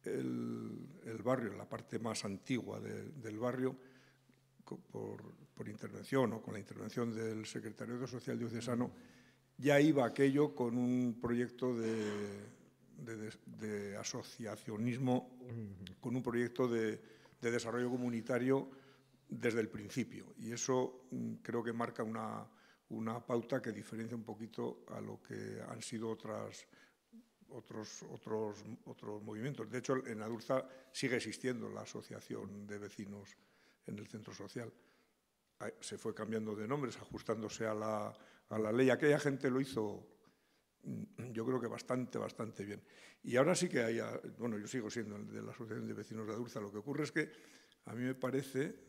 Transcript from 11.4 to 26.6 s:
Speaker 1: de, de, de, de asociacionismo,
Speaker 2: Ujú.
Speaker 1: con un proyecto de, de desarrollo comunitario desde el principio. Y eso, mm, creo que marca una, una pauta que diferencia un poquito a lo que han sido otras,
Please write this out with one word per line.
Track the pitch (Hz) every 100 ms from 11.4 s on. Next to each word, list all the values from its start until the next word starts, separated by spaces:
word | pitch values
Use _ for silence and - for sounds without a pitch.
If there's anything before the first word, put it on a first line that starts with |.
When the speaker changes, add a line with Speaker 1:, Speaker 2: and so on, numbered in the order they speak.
| 123 120 127 120
Speaker 1:
de, | 113 113 107 104 104 101 107 - - _ - -
de, | 123 113
de, | 107 - -
de | 113 110 104 101 101
asociacionismo, | - 123 - - 110 107 - 107 120 120 127 123 - -
Speaker 2:
Ujú. | 123 117 104 92 92 -
Speaker 1:
con | 120 127
un |
proyecto | 120 117 120 117 127
de, | 117 110 110 - - - -
de | 120
desarrollo | 117 117 120 123
comunitario | 123 123 117 113 123 127 135 135 - - - _ _ -
desde | 120 117 113
el | 107
principio. | 110 98 - 113 - - -
Y | 113
eso, | 117 - 127 127 - -
mm, | 127 113 113
creo | - 117
que | 113
marca | 117 117 113
una, | 110 110 110 110 110 - - - _
una | 110 113 117 -
pauta | 120 113 131
que | 117
diferencia | 107 110 110 113 120
un | 110
poquito | 104 113 - 120 - -
a | 110
lo | 107 107
que | - 110 107 110 113
han | 120
sido | - 113 113
otras, | 110 113 107 107 92